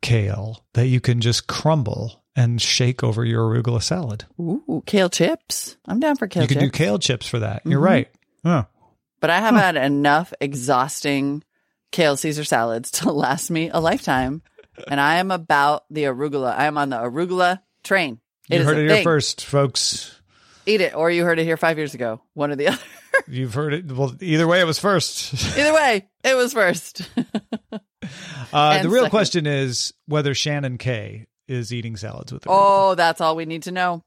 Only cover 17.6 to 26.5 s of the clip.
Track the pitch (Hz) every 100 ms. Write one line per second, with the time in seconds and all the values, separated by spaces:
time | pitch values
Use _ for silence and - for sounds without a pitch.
17.6 | _ _ - 190 160 117 _ _ _ 170
18.6 | 139 151 151 214 170 156 - - - 143
19.6 | 139 - - - - - _ _ _ _
20.6 | - 214 175 - 165 170 175 165 160 160
21.6 | 165 156 151 139 120 110 _ - 143 139
22.6 | 147 - - - - 539 - 131 131 113
23.6 | 151 147 180 127 135 127 185 156 165 175
24.6 | 175 156 190 190 - - - 131 - -
25.6 | 294 311 294 214 - _ 240 262 247